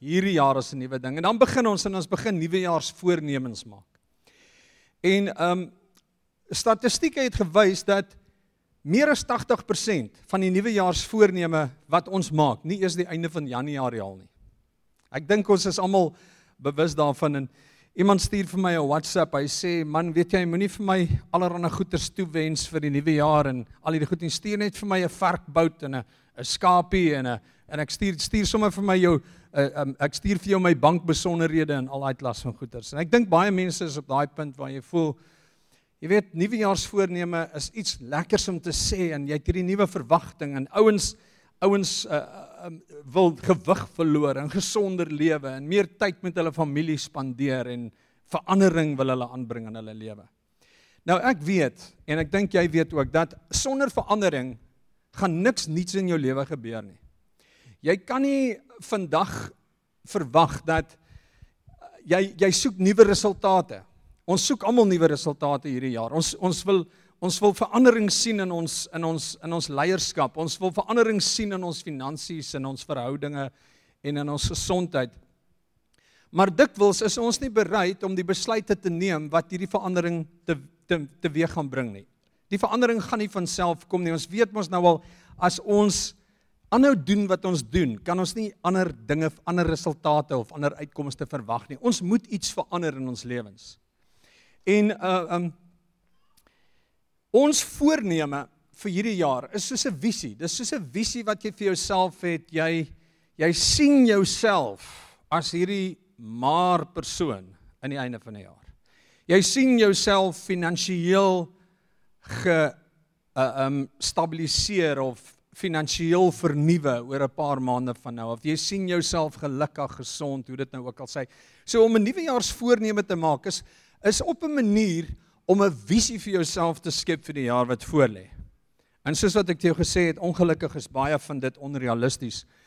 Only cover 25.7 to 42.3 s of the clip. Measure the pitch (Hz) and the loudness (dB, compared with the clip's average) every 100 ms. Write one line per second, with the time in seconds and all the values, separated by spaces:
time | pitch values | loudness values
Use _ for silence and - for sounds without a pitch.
25.7 | - 143 135 - _ _ - 127 - 180 | 0 -8 -8 -10 _ _ -12 -8 0 4
26.7 | 180 175 190 165 143 127 113 - _ - | 4 4 2 2 2 -2 -6 -10 _ -10
27.7 | 151 147 - 202 165 - 220 190 214 208 | -8 -6 -4 -4 -2 -2 -2 0 2 0
28.7 | 196 196 185 180 156 - - _ 147 139 | 0 0 4 4 4 0 -18 _ 0 0
29.7 | 143 135 135 143 - 196 190 196 190 180 | -2 -6 -2 -4 -2 -2 0 2 4 4
30.7 | 151 147 170 170 151 185 170 165 160 151 | 6 6 4 2 0 0 0 0 0 0
31.7 | 143 131 139 135 131 127 117 127 104 127 | -2 -4 -4 -4 -4 -6 -6 -8 -10 -12
32.7 | 120 - 143 165 240 202 175 202 185 185 | -14 -10 -8 2 2 6 4 4 2 0
33.7 | - 170 143 143 139 147 - 151 135 135 | -4 -6 -8 -2 -2 -2 -4 -10 -10 -10
34.7 | 135 - 175 156 - _ _ _ _ _ | -10 -4 -2 -2 -4 _ _ _ _ _
35.7 | _ _ _ 160 208 202 165 202 226 202 | _ _ _ 0 0 0 -2 -2 0 0
36.7 | 196 - 202 185 175 175 170 165 151 - | 0 -2 0 0 -2 -4 -4 -6 -8 -10
37.7 | 226 - - 123 147 170 208 - 175 175 | -8 -8 -8 -6 -6 0 -2 0 -6 -4
38.7 | 151 - 196 170 147 139 151 - 175 180 | -4 -2 -2 -2 -4 -4 -4 -2 -2 0
39.7 | 196 185 185 117 160 - - 143 139 135 | 0 0 -2 2 0 0 -10 -6 -6 0
40.7 | 196 220 208 - - _ _ _ - 196 | 4 6 4 0 -8 _ _ _ 0 2
41.7 | 202 185 - 220 151 - | 2 0 -4 -4 -6 -6